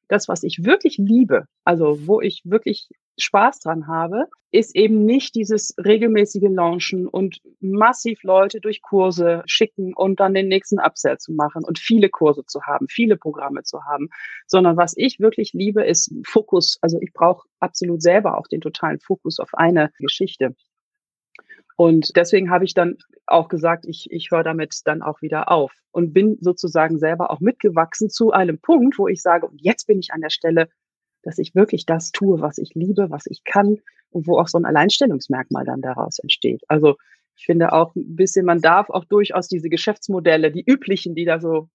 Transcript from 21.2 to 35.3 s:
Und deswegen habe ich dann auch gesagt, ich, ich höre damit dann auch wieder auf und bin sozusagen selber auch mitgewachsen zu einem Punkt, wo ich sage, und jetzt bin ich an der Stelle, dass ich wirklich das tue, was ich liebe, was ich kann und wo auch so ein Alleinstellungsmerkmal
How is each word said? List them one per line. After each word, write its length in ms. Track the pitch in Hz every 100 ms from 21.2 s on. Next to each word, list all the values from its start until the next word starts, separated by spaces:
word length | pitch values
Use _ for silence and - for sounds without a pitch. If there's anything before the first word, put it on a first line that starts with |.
| _ _ _ - _ -
Und 400 | 170 160 156 -
deswegen 340 | 170 202 180
habe 140 | 180
ich 100 | 185
dann 240 | - 175 - _ _ -
auch 220 | 170 165
gesagt, 380 | 170 165 170 165
ich, 240 | 160 -
ich 200 | 170 -
höre 140 | 165
damit 360 | 160 160 156 -
dann 180 | - 156
auch 200 | 151 151
wieder 280 | 156 156 -
auf 220 | 170 139 - _
und 220 | 175 170
bin 240 | 151 214 214
sozusagen 580 | 175 180 180 160 160 160
selber 320 | 156 165 175
auch 100 | 143
mitgewachsen 720 | 196 - 208 165 165 - 214
zu 220 | - 226
einem 260 | 196 180 160
Punkt, 400 | - 330 247 -
wo 100 | 190
ich 140 | 180
sage, 240 | 180 170 165
und 140 | 147
jetzt 260 | 170 233 -
bin 120 | 202
ich 140 | 175
an 80 | 160
der 100 | 156
Stelle, 380 | - 165 165 165 _ _ _ _ _
dass 160 | - 160
ich 160 | -
wirklich 320 | 185 214 170 -
das 240 | 165 165
tue, 300 | - 196 165
was 180 | 151 -
ich 160 | -
liebe, 360 | 160 180 202 185
was 160 | 147 -
ich 180 | -
kann 340 | - 202 202 208 - _ _
und 160 | 175 156
wo 120 | 165
auch 100 | 165
so 100 | 170
ein 60 | 165
Alleinstellungsmerkmal 1000 | 151 180 - 269 139 -